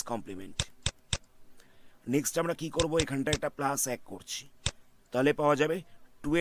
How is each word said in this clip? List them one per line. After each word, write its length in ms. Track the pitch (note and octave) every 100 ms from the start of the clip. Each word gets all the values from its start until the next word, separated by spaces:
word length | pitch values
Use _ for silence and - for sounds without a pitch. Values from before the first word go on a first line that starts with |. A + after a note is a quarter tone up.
| -
complement। 460 | A#2 G2+ F#2 F#2+ - - - - - - - - - - - - - - - -
Next 220 | C#3 C3+ E3+
আমরা 140 | E3 E3
কি 60 | D#3+ -
করব? 160 | E3 E3 C#3
এখানটা 240 | C3+ C3 D3+
একটা 140 | D3 -
প্লাস 240 | C#3 C#3 C3+ A#2+
এক 60 | -
করছি, 320 | F#2+ - - - - - - - - _
তাহলে 200 | B2 C#3 D3
পাওয়া 160 | D3 C#3
যাবে 160 | D3+ F3+ - - - -
টু 60 | D3 E3